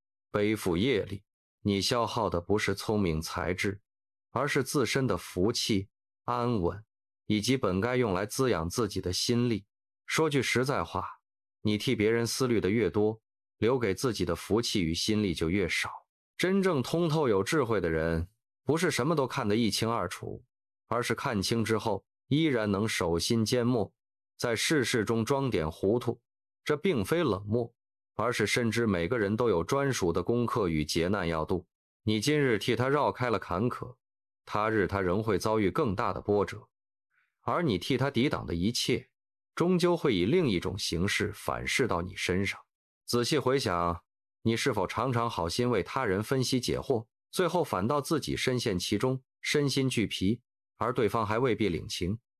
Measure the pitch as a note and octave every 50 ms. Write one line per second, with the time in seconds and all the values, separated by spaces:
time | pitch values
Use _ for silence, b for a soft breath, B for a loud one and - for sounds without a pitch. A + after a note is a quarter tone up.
0 | _ _ _ _ _ _ - G#2+ G#2 G#2 A2 G#2 - F#2+ E2+ F2 G#2 C#3 B2+ G2
1 | F2+ F#2 G2 G2+ - _ _ _ _ _ _ _ _ G#2 G2+ G2 F#2 - B2+ A#2+
2 | A#2 G#2+ - A#2+ G#2+ F#2+ F2 F2 E2+ - G2 G#2+ - - G2 - - - A2 G#2+
3 | G2 F2 D#2 D#2+ D#2+ - - - - E2 F#2 - - G#2 G2+ - - _ _ _
4 | _ _ _ _ _ _ _ A#2 C3+ C#3+ - D3 B2+ - - D3+ A#2+ - - C#3
5 | C3 A#2 F#2+ F2 - - - F#2 F2+ A2 B2 - - - A2 F#2+ G2 - _ _
6 | _ _ _ _ _ - A#2+ B2 A#2+ B2 A#2+ G#2 E2+ F2 - - - _ _ _
7 | _ _ _ _ _ - G#2+ G#2+ G#2 A2+ C3+ C3 - G2 F2+ F#2+ G2 A#2+ B2+ B2+
8 | B2 G#2+ F#2 F2+ G#2 A2 - - C3+ B2+ G#2 E2 D#2+ E2+ - - A#2 G2 G2 F#2+
9 | F2+ F2+ F#2 - - - A#2+ A#2+ B2 B2 A2+ G2 - _ _ _ _ _ _ _
10 | _ - - - D#3+ D#3+ C#3 C3+ A#2 - - A#2 C3 C3+ C3+ G2+ E2+ - - F#2+
11 | F2+ - - - _ _ _ _ _ _ _ _ _ G#2+ G#2 G#2 - C3+ B2 A2+
12 | G#2 G#2+ A#2 A#2 A#2 A2 - - C3+ B2 A#2+ A#2 - F#2 G#2 A#2 G#2+ F2 - G#2
13 | G#2 G#2+ A2 - _ _ _ _ _ _ _ _ G#2 A2+ C3 C3 A#2+ G2+ F#2+ -
14 | - B2+ G#2+ G2+ F#2 D#2+ E2+ - - - F#2+ A2+ A#2+ - - G#2+ F2 D#2+ E2 E2
15 | - - G#2+ G#2+ G#2+ F#2+ D#2+ - E2 D#2+ F#2 G#2 F#2 D#2+ - - - - - -
16 | - _ _ _ _ _ _ - - F3+ F#3+ G3 F#3 F#3+ E3+ C3+ A#2+ - - E3
17 | F3 E3 D3 D#3+ D3+ B2 G#2 F#2+ G2 - E3 D#3 B2+ A2+ A2+ G2 E2+ E2+ D#2+ D#2+
18 | D#2 E2 E2 D#2+ D#2+ - _ _ _ _ _ _ _ - C#3+ E3 F3+ E3 C3 -
19 | B2 D3+ E3+ D3 C3+ A#2+ - - A#2+ G#2 G#2 A#2 A#2+ G#2 - - A2+ A2 A#2 A2+
20 | F2+ E2+ - - - - - - - _ _ _ _ _ _ _ _ _ A2+ A#2
21 | A#2+ - A#2 - - C#3+ A#2+ G2+ F2+ - A#2 A#2 G#2+ G2+ A2+ G#2+ - A2+ G2+ G2
22 | - _ _ _ _ _ C#3 D3 D#3+ D#3 C3 A2+ G#2+ G#2 G2 F#2+ A2 A2 - -
23 | F#2+ E2+ E2+ E2+ - - A#2+ A2+ A2 G#2 B2+ B2 A#2 A#2+ B2+ A#2 F#2+ - - _
24 | _ _ _ _ _ _ _ _ - B2 A2+ G#2 - - E3 D3+ A#2+ - - A#2+
25 | G2+ G2+ A#2 A2+ A2 - C#3+ C3+ C#3 C3 G#2+ F2 D#2 D#2 - - - F#2+ A2+ B2
26 | A#2+ A#2+ A2+ - _ _ _ _ _ _ _ _ _ - D3+ C#3+ - G3 E3+ A#2+
27 | F#2+ - D#3 E3+ F3 C3 F#2+ F#2 G2+ G2+ G#2+ B2 A#2 A#2+ - _ _ _ _ _
28 | _ _ _ - G#2+ A#2+ A#2+ - A2 G2+ - C3 A#2+ A2+ G#2 A#2 A#2+ A2 G2 E2+
29 | E2+ F#2 B2+ B2 G2+ G2 G#2+ A2 B2 A#2 F#2+ E2+ E2 - C3+ C#3 C#3 C#3 B2+ -
30 | F#2+ E2+ D#2+ F#2 F2 - A#2 A#2+ A#2+ A2+ - B2 G2+ F2 D#2+ D#2 D2+ D2+ - E2+
31 | D#2+ F#2 G#2 G2+ F2 E2+ E2 D#2+ D#2 - F#2+ E2+ - _ _ _ _ _ _ _
32 | _ G#2+ G#2+ A2 G#2+ C#3+ D3+ D3+ C#3+ C3 A2+ G2 - - A#2 G#2 B2 C3 C#3 D3
33 | C3+ G#2+ F#2+ - B2 B2 A2 G2 - - E2+ F2+ A2+ B2 A2+ - - A#2+ - -
34 | _ _ _ _ _ _ _ _ _ - - G#2 G#2 A2+ A2 G#2+ F#2 E2 G2+ G2
35 | G2 F2+ F2 G#2+ G#2+ A2 G2+ F2 - A2 A2 A2 G#2 F2+ E2+ - D#3 A#2 F2+ -
36 | A#2+ G2+ F#2 - - - G#2 G#2 F#2+ - - - - _ _ _ _ _ _ _
37 | _ _ _ _ _ _ _ _ _ - B2 D#3+ F3 D3 G2 F2 - - C#3 A#2+
38 | C3 C#3 - A#2 B2 D3+ - - A1+ - E2+ E2+ F2+ G#2+ B2 - - - B2+ -
39 | - - _ _ _ _ _ _ _ _ _ - E3 F3+ F#3 F3 F3 F3 F3 E3
40 | - D3+ A2+ F2 F2 G#2 D#3 F#3 E3+ B2+ F#2+ E2+ - - - G2+ - - E2+ E2
41 | F2+ G#2 - - G#2 - G2+ - - - C2+ A#1 A#1 - - - C3 G#2 F#2+ F2
42 | F2+ F#2 F#2+ - - - F2 F#2 G2+ F#2 - - - _ _ _ _ _ _ _
43 | _ - - A#2+ A#2+ - D#3+ C#3+ - B2+ C3 C#3+ - A2 F2+ E2+ F2 F2 E2+ E2+
44 | - _ _ _ _ _ _ _ _ A2 A2+ A2+ - C#3+ A2+ G#2 F2+ F2 - G#2+
45 | A#2 C3+ A#2+ A#2 A#2 A#2 - - E2 E2+ - - A#2+ B2 A#2+ G2 F2 - - C#3
46 | C3 G#2+ F2+ G2 G#2+ - C#3 C3 B2+ - - B2+ - - C#2 B1 - - C3+ A2+
47 | A#2 - _ _ _ _ - - F#3 E3 E3 F3 D3+ - - F#2 F#2 A#2 D3 D3
48 | C#3 - E3 C#3+ - - C3+ B2+ - C3 B2+ B2 - A#2+ F#2+ F2+ - - G#2 G2+
49 | B2+ C3 C3 C3 - _ _ _ - - - D3+ C#3+ C#3 B2 C#3 C3 C3 B2 A#2+
50 | G2+ - - - F#2+ F#2+ A#2 - - _ _ _ _ _ _ _ G#2 A#2 B2 -
51 | A#2 G2 - A#2 G#2+ G2+ G#2+ A2+ C3 C3 G#2+ - A2 F#2+ E2+ - A1 - - -
52 | F2+ F2 G#2+ A#2 - _ _ _